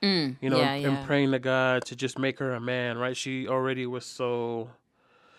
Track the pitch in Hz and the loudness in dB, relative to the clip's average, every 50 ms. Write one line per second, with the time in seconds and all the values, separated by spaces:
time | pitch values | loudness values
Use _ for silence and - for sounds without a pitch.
0 | - 202 190 175 151 135 127 135 - 135 135 127 131 139 139 139 143 143 135 139 | 0 2 2 2 2 0 -2 -2 0 2 4 4 4 4 2 0 0 0 0 0
1 | 139 139 147 143 139 135 135 127 123 131 131 131 131 131 127 127 123 - 127 123 | 0 2 2 4 4 4 2 2 2 2 2 4 4 4 4 2 0 -4 -4 -4
2 | 131 127 - - 131 135 127 - 139 131 127 120 117 123 127 123 123 120 117 117 | -4 -4 -2 -2 -2 -2 -2 -2 -2 -4 -4 -4 -4 -2 -2 -2 -2 -2 -2 -2
3 | 123 127 127 - - 135 131 131 131 104 131 131 131 131 131 127 127 123 123 127 | -2 -4 -4 -4 -4 -4 -4 -4 -2 0 0 0 0 0 0 -2 -4 -4 -6 -8
4 | 120 - - - 131 120 120 120 117 117 117 117 113 120 120 _ _ _ _ _ | -8 -10 -6 -4 -2 -2 0 -2 -2 -2 -4 -4 -6 -8 -12 _ _ _ _ _
5 | _ _ _ _ _ _ _ | _ _ _ _ _ _ _